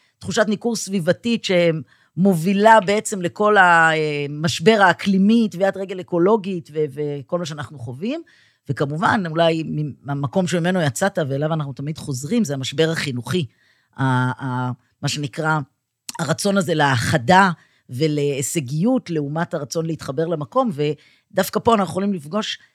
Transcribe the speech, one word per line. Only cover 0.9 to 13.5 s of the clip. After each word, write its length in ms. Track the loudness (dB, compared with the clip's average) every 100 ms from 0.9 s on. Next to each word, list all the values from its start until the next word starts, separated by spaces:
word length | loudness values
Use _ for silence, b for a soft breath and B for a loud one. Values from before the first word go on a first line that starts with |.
| 0 0 0 0 -2
שמובילה 1400 | 0 2 2 0 -6 _ _ 2 2 4 2 4 6 6
בעצם 420 | 6 0 -2 -4
לכל 340 | -4 0 4 6
המשבר 1200 | 6 6 6 4 0 -2 -6 -4 -4 2 4 6
האקלימי, 640 | 6 4 0 2 4 4 2
טביעת 260 | 0 -2 -2
רגל 240 | -6 -10
אקולוגית 720 | -4 0 2 2 0 -8 -6
ו-, 120 | -4 -4
וכל 480 | -4 -6 -8 -6 -6
מה 80 | -6
שאנחנו 320 | -10 -12 -12
חווים, 440 | -12 -8 -8 -8 -10 b b b -8
וכמובן, 540 | -4 -4 -2 0 0 0
אולי 320 | 2 2 2 -2 -4 -6 -8
מהמקום 440 | -8 -6 -2 -2 0
שממנו 340 | 0 0 0
יצאת 380 | -2 0 -2 -2 -2
ואליו 240 | -2 -2
אנחנו 200 | -4 -6
תמיד 260 | -8 -10 -10
חוזרים, 460 | -8 -8 -2 -2
זה 100 | 0
המשבר 360 | -4 -4 0 0
החינוכי, 560 | 0 -4 -6 -4 -4 -4